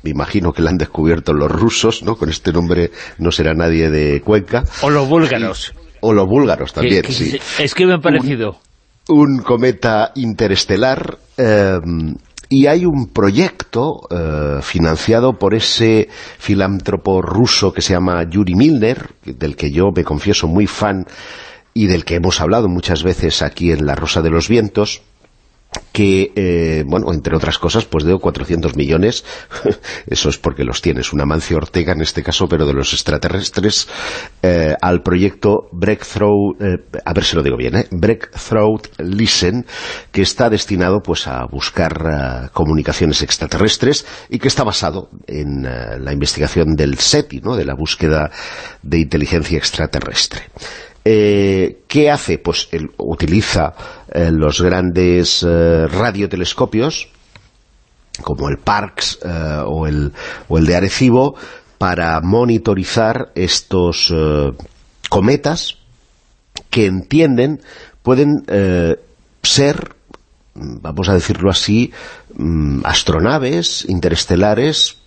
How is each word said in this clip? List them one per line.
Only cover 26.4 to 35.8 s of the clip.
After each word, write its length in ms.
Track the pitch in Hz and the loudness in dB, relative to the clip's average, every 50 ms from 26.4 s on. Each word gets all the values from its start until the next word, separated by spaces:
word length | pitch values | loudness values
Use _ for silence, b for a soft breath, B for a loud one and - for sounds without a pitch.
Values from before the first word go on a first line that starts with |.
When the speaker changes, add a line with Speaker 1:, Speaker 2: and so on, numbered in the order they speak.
| 95 90 87 85 82 80 80 78 73 | 0 2 2 2 2 0 0 -2 0
Speaker 1:
bueno, 260 | 69 82 90 - - | 0 0 0 0 0
entre 240 | 87 78 69 - 80 | -2 -2 -2 0 0
otras 220 | 80 78 78 78 | 0 0 0 -2
cosas, 280 | - - 82 82 113 - | -2 -2 0 0 0 -2
pues 200 | - - 80 73 | 0 -2 0 2
dio 140 | 82 92 92 | 2 0 2
cuatrocientos 560 | - 87 - - - - 87 82 76 76 - | 0 -2 -2 -2 -4 -2 -2 0 0 -2 -2
millones, 500 | 76 71 69 82 90 95 113 123 - B B B B B B B B B | -2 0 2 2 2 2 2 0 -2 B B B B B B B B B
<laughs> 400 | - 415 - - - - - - | -2 -2 -2 -8 -16 -16 -14 -8
eso 220 | - - - - 73 | -4 -4 -2 0 -2
es 80 | 69 | -2
porque 260 | - - 80 65 69 67 | -2 -4 -6 -2 -2 -4
los 180 | 60 62 - | -4 -4 -2
tienes, 300 | - 87 71 64 60 - | -2 -2 -2 -2 -4 -4
un 100 | 76 73 | -2 -2
Amancio 360 | 71 71 76 80 - - 85 | 0 0 0 -2 -2 -2 -2
Ortega 360 | 78 76 - - 87 82 87 90 | -2 -2 -2 -2 -2 0 0 -2
en 80 | 76 | -2
este 200 | 80 - - - | -2 -4 -4 -4
caso, 260 | 73 - 82 - 95 | -4 -4 -2 -2 0
pero 200 | 80 85 76 78 | 0 0 0 2
de 60 | 71 69 | 0 0
los 200 | 69 67 - - | 0 -2 -2 -4
extraterrestres, 960 | - - - 76 76 87 87 87 95 98 - - 101 92 107 - - - B B B B B B B B B B - - | -4 -2 -2 -2 -2 -2 -2 -4 -4 -6 -4 -4 -2 0 0 0 -2 -6 B B B B B B B B B B -2 0
eh, 320 | 92 87 85 80 78 76 - | 2 2 2 2 0 0 0
al 220 | - 90 90 85 | 0 0 0 0
proyecto 680 | - 90 87 90 95 98 - - - 104 101 - - - | 0 0 2 2 2 0 0 0 0 2 2 2 -2 -6
Breakthrough, 840 | - 87 | -6 -2